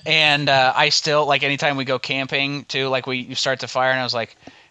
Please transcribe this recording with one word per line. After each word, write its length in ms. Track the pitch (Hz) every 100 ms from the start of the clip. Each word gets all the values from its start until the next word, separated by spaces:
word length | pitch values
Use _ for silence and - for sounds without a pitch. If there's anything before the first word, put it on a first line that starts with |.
| 156
And, 440 | 156 151 147 147
uh, 240 | 135 131 131
I 140 | 151
still, 360 | - - 151 143
like, 180 | 139
anytime 320 | 139 139 156 139
we 80 | 131
go 120 | 127
camping 640 | - 135 135 143 139 143 120
too, 220 | 139 135
like, 180 | 131 127
we, 100 | 127
you 180 | 123 127
start 240 | 139 127
the 60 | 117
fire 240 | 127 131
and 80 | 131
I 40 |
was 100 | 123
like, 220 | 120 110 - - - _